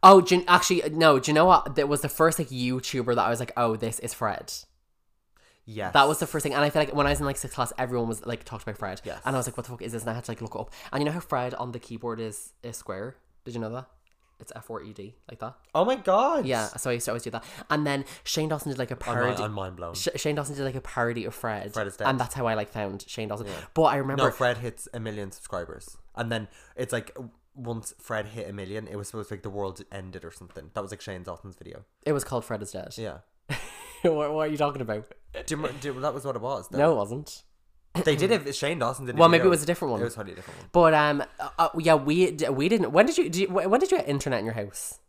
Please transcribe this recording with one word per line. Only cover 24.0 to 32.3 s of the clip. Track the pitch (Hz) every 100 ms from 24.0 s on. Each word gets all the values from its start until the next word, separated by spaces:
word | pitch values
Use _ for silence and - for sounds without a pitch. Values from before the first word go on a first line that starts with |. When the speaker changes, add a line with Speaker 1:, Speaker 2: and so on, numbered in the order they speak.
| 135 139
Speaker 2:
No, | 127
Fred | - 123 120
hits | 120 - -
a | 120
million | 110 104 98
subscribers. | - - 92 85 - - - -
And | - 117
then | 113 107 - - -
it's | 131
like, | 120 - - 120 _ _
once | 139 120 113 110 -
Fred | - 110 104
hit | 113 92
a |
million, | 101 95 107 110
it | 104
was | 101
supposed | 110 101
to, |
like, | 101
the | 107
world | 101 98 90 -
ended | 98 92 92
or | 82
something. | - 87 - 80
That | -
was, | 98
like, | 104
Shane | - 92
Dawson's | 90 85 98 90
video. | 87 - - _
Speaker 1:
It | -
was | 143
called | -